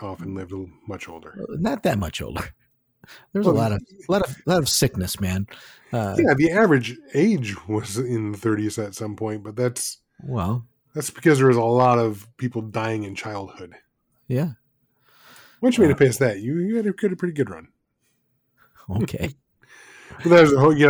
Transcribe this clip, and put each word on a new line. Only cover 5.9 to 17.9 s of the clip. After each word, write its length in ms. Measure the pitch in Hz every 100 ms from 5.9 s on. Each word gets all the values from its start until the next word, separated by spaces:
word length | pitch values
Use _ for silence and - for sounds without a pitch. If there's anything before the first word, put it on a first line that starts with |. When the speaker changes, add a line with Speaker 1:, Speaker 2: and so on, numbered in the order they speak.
Speaker 2:
Uh, 240 | 120 101 98
Speaker 1:
yeah, 140 | 170 139
the 140 | 160
average 440 | 190 220 135 113 120 - 139
age 400 | 208 180 107 98 98
was 300 | 107 95 104
in 340 | 123 117 104
the 40 | 101
thirties 400 | 113 107 107 113
at 180 | 104 -
some 200 | 107 101
point, 260 | 110 107
but 120 | 104 104
that's, 420 | 123 123 - - _ _
Speaker 2:
Well, 420 | 135 120 87 120 - _ _
Speaker 1:
that's 160 | 151 -
because 280 | - 165 139
there 80 | 131
was 100 | 120
a 40 |
lot 340 | 117 123 127 120
of 280 | 113 101 - -
people 240 | 123 117
dying 420 | 110 110 113 110
in 120 | 101 98
childhood. 580 | 110 101 95 - 90 - _ _ _ _ -
Speaker 2:
yeah. 220 | 127 165 117 _ _ _ _ _ _ - - - -
Speaker 1:
Once 160 | 254 247
you 60 |
made 80 | 160
Speaker 2:
Uh, 40 | 135
Speaker 1:
it 40 | 135
past 140 | 117
that, 200 | 127 98
you, 180 | 117 165
you 160 | 190 226
had 80 | 208
a 60 |
good, 200 | 180 202
a 20 | 180
pretty 180 | 175
good 160 | 147 107
run. 200 | 82 - _ _